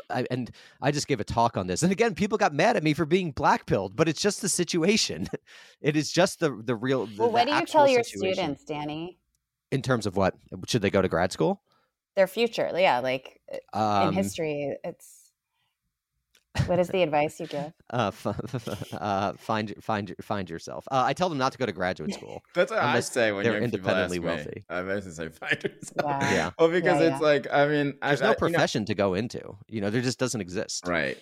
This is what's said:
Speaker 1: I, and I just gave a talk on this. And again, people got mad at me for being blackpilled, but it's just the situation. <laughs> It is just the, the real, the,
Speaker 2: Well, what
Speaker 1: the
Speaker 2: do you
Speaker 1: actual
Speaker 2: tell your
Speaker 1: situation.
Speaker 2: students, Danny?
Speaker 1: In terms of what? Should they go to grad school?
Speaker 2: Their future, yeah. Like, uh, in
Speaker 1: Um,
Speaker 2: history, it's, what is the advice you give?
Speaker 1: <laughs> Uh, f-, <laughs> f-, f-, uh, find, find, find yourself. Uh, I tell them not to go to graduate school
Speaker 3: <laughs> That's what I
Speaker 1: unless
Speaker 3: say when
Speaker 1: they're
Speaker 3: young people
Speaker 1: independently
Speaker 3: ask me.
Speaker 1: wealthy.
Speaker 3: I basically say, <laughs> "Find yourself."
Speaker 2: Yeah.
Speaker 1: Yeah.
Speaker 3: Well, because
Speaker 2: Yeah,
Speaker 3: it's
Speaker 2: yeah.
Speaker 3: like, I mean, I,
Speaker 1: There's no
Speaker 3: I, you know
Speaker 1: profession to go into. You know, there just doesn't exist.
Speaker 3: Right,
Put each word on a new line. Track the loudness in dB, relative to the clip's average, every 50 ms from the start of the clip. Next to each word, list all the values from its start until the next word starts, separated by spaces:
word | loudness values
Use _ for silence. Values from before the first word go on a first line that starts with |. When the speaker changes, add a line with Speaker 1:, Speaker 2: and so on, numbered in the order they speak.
| -6 -6
Speaker 1:
I, | -4 -4 -2 -2
and | -4 -4 -6 -8 -10 -16 -20 -20 -12 _
I | -2 -2
just | -2 -2 -2
gave | -2 -2 -2
a | -2
talk | 0 2 2 2 4 2
on | 0 -2
this. | -2 0 0 2
And | 2
again, | 2 2 2 0 0
people | 0 -2 -2 0
got | 2 0 2 2
mad | 2 2 4 2
at | 2 2
me | 2 2
for | 2 2
being | 2 2 0 0 -2
blackpilled, | -4 0 2 2 2 2 2 0 0 0 0 0 0
but | 0 2 2
it's | 2 0
just | 0 0 0 0
the | -2 -2
situation. | 0 0 0 0 0 2 2 4 4 2 0 -2 -4 -6 -6 -8 -8
<laughs> | -10 _ _ -20 -20 -20 -20 -14 _
It | -2 0 2
is | 2 0 2
just | 2 4 4 4 2 0
the, | -2 -2 -2 -4 -4
the | -4 -2
real, | -2 0 0 0 0 -2
the, | -4 -2 0 0
Speaker 2:
Well, | 4
what | 4 4 4
Speaker 1:
the |
Speaker 2:
do | 4
you | 2 0 0
Speaker 1:
actual |
Speaker 2:
tell | 4 6 6 6
your | 8 6 4
Speaker 1:
situation. | 2
Speaker 2:
students, | 0 -4 -4 -2 -2 0 0 -2 -2 -4 -6 _
Danny? | -8 -8 -8 -6 -8 -8 -8 -8 -10 -12 _ _ _ _ _ _ _ _ _ _ _
Speaker 1:
In | -4 -2
terms | 0 0 0 0 0
of | -2 0
what? | 2 2 2 0 _ _ _ -14 -12 -4
Should | -2 0 0
they | 2 2
go | 4 2
to | 2 2
grad | 2 2 0 0
school? | 0 0 0 0 0 -2 _ _ _ _ _ _ _ _ _ _ _
Speaker 2:
Their | 2 2
future, | 2 2 0 0 0 0 -2 -2 -2 0
yeah. | 2 4 4 4 2
Like, | 2 0 -2 -4 -6 -12 -20 _ _ -14
uh, | -14 -14 -12 _ -2 0 0 2 2 2
in | 2 2
Speaker 1:
Um, |
Speaker 2:
history, | 2 0 -2 -2 -4 -4 -4 -4 -4 -4 -4 -6 -6 -8 -10
it's, | -12 -12 -14 -18 -20 -20 -20 _ _ _ _ _ _ _ _ _ _ _ _ _ _ _ _ _ _ _ _ _ _ _ _ _ _ -2 0 0
what | 2 2 2
is | 2 2
the | 2 0 2
advice | 2 2 2 0 0 -2 -8
you | -10
give? | -8 -6 -8 -8 -8 -12
Speaker 1:
<laughs> | _ _ -6
Uh, | -2 -2 0 -2 -2
f-, | -4 -6
<laughs> | -6 -6 -6 -8 -8 -10
f-, | -10 -8
f-, | -8 -10 -10 -10 -10 -8
uh, | -6 -4 -2 -2 0 -2 -2 -4
find, | -6 -6 -4 -4 -2 -4 -6 -8 -10 -6
find, | -4 -4 -4 -4 -6 -10 -12
find | -8 -6 -6 -6 -6 -8
yourself. | -10 -12 -10 -12 -12 -12 -6 -2
Uh, | 0 0 0
I | 0 0
tell | 0 -2 -2
them | 0
not | 0 0 -2 0
to |
go | -2 -4
to | -4
graduate | -2 0 -2 -2 -2 -2 -6 -8 -8
school | -8 -12 -14 -14 -16 -16
Speaker 3:
<laughs> | _ 0
That's | 0 0 2
what | 2 0
I | 2 2 2 2
Speaker 1:
unless | 0 0
Speaker 3:
say | 0 2 2 2
when | 2 2 2 2
Speaker 1:
they're |
Speaker 3:
young | 2 2 0
people | -2 -2 -2 0 0
Speaker 1:
independently | 2 2 2 0 -2 -2
Speaker 3:
ask |
me. | -2 -2 -4 -4 -6
Speaker 1:
wealthy. | -8 -10 -12 -10 -8
Speaker 3:
I | -6 -6
basically | -4 -4 -4 -4 -6 -8 -10
say, | -10 -10 -10
<laughs> |
"Find | -10 -8 -4 -4 -2 -2 -4
yourself." | -6 -8 -12 -16 -8 -6 -4 -2 -2 -2 0
Speaker 2:
Yeah. | 0
Speaker 1:
Yeah. | 0 2 0 0 -2 2
Speaker 3:
Well, | 2 2 4
because | 4 2 2 4 4 4
Speaker 2:
Yeah, |
Speaker 3:
it's | 4 4 4 4
Speaker 2:
yeah. |
Speaker 3:
like, | 4 4 4 2 2 2
I | 2 4 4
mean, | 4 4 2 0 0 -2 -2
I, | 0 0
Speaker 1:
There's | 0 2 2
no | 2 2
Speaker 3:
I, | 2 2
you | 0 2
know | 2
Speaker 1:
profession | 2 2 0 -2 -2
to | -2 0
go | 2 2 2 2
into. | 0 -2 -4 -8 -10 -12 -14 -16 -18 -16
You | -10 -6 -4
know, | -2 -2
there | -2 0
just | 0 -2 -2 -2
doesn't | -2 -2 -2 -4
exist. | -6 -4 -6 -6 -6 -6 -6 -6 -4
Speaker 3:
Right, | -2 0 0 0 -2 -4 -6